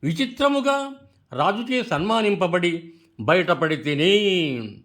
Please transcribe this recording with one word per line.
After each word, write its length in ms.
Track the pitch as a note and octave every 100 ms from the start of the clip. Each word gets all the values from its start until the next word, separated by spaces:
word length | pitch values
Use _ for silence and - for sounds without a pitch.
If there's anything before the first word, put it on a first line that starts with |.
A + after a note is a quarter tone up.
విచిత్రముగా 920 | - E3 C4 B3 C#4 C#4 C4+ C#4 C#4 C4+ - _ _
రాజుచే 500 | B2+ D#3 G3+ A#3 B3+
సన్మానింపబడి 1080 | G#3+ D3 F#3 A3+ G#3+ G3+ F3+ F3+ F3 E3+ E3 - _ _
బయటపడి 560 | A2 F3 F3 D#3+ D#3 D#3
తిని. 1080 | B2 C#3+ E3+ G3+ G3+ F#3 D#3 B2+ A2 G2+